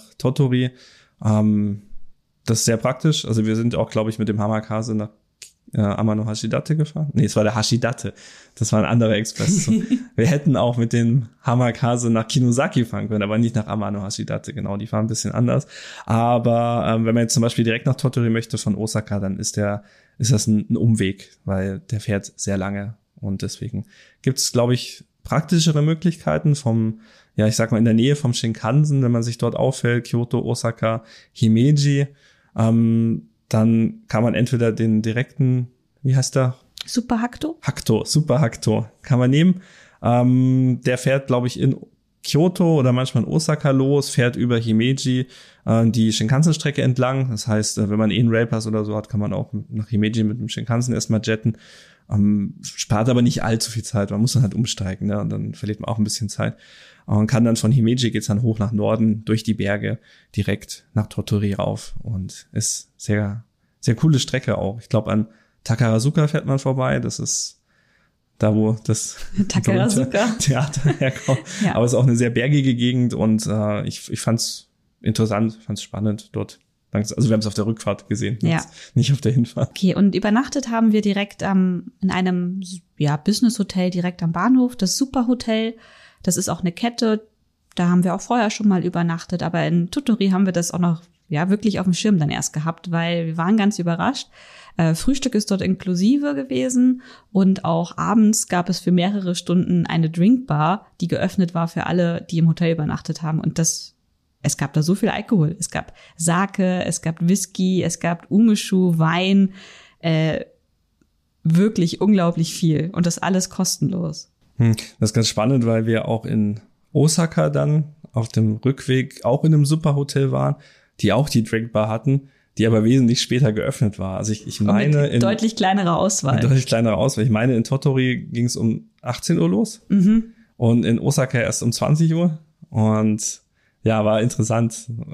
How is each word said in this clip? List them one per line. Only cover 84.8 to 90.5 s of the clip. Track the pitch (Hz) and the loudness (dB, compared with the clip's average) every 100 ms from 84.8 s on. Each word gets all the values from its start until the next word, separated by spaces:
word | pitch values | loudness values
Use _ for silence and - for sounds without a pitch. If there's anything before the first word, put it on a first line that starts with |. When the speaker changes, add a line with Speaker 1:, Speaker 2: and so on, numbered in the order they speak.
| 190 - | -2 0
Speaker 2:
Superhotel. | 269 269 240 247 - 220 220 226 - - - _ | -2 0 0 0 0 -2 -2 -6 -16 -20 -20 _
Das | - 175 | -2 -2
ist | 185 | -2
auch | 165 | -4
eine | 180 | -4
Kette, | - 233 233 226 214 - _ _ _ _ - | -2 -4 0 0 0 -4 _ _ _ _ -2
da | 175 | 2
haben | 180 175 | 4 2
wir | 185 | 0
auch | |
vorher | - 247 214 | -2 0 0
schon | - 208 | 0 2
mal | 185 175 | 2 0
übernachtet, | 170 170 165 - 175 | -2 -2 -4 -6 -4
aber | 165 165 156 | -2 -2 0
in | 170 175 | 0 0
Tottori | 285 277 214 196 | -2 0 2 2
haben | 185 | 2
wir | 196 | 2